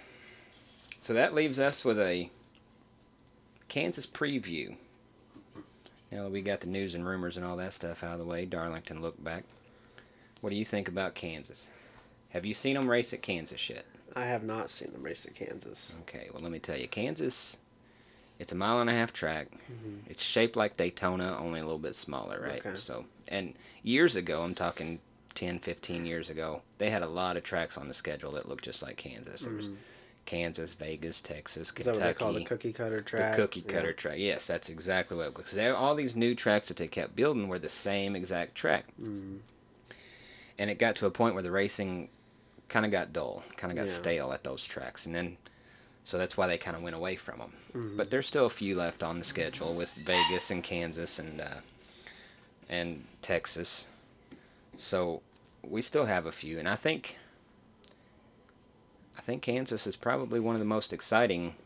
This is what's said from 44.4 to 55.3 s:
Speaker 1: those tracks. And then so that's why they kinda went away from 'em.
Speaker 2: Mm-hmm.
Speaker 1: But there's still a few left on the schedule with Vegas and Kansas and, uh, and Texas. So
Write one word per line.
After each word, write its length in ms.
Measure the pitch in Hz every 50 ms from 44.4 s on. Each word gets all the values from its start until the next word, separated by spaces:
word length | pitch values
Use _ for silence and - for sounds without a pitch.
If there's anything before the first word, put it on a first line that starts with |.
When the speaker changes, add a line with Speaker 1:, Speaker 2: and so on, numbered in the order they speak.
| -
Speaker 1:
those 200 | 67 67 67 -
tracks. 400 | - - 67 65 60 - - -
And 80 | 82 82
then 220 | 85 90 87 90 - - - - - - - - - - - - - - -
so 80 | -
that's 180 | 90 92 90 -
why 120 | - 92
they 100 | 90 87
kinda 220 | 85 - 90 82 82
went 160 | 87 87 82
away 200 | 82 85 92 92
from 240 | 90 - - - 60
'em. 140 | 57 - - - - - -
Speaker 2:
Mm-hmm. 200 | 123 113 107 101
Speaker 1:
But 120 | 101 101 98
there's 160 | 123 135 135
still 220 | - - 151 127
a 20 | 117
few 260 | - - 104 95 95
left 280 | 90 87 85 - - 85
on 160 | 82 85 85
the 40 | 85
schedule 520 | - - 90 82 78 - - 80 82 85
with 160 | 85 87 - -
Vegas 560 | - 78 92 90 90 92 - 92 90 - -
and 140 | 101 90 85
Kansas 560 | - 90 85 85 82 80 82 85 82 - -
and, 200 | 78 80 78 78
uh, 220 | - - - - - - - - - - - - - - - - - - - - - - - - -
and 380 | - 87 87 87 85 82 71 67 - - -
Texas. 680 | - - 92 82 - - - 85 87 - - - - - - - - - - - - - - - - - - - - - -
So 460 | - - - 101 92 90 87 82 - - _